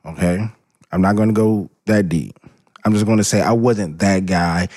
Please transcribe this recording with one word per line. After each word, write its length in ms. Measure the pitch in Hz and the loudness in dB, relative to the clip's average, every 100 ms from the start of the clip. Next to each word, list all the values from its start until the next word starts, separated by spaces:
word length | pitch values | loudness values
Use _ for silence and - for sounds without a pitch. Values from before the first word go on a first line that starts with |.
| 78 | -18
okay? 420 | 82 87 90 110 - _ _ _ | -4 -2 -2 -4 -10 _ _ _
I'm 120 | 90 | 0
not 140 | 92 104 | 0 2
gonna 180 | 110 | 2
go 360 | 107 110 107 92 _ | 2 2 0 -4 _
that 240 | - 107 95 | -2 0 2
deep. 300 | 82 55 - - _ _ - | -2 -4 -14 -20 _ _ -8
I'm 100 | 110 | -2
just 100 | 104 | 0
gonna 200 | 107 110 | 2 2
say 180 | 104 104 | 2 0
I 100 | 92 | 2
wasn't 460 | 117 120 107 92 78 | 2 2 0 -4 -2
that 260 | 98 95 | 0 2
guy. 440 | 92 90 85 85 90 | 0 0 0 -2 -4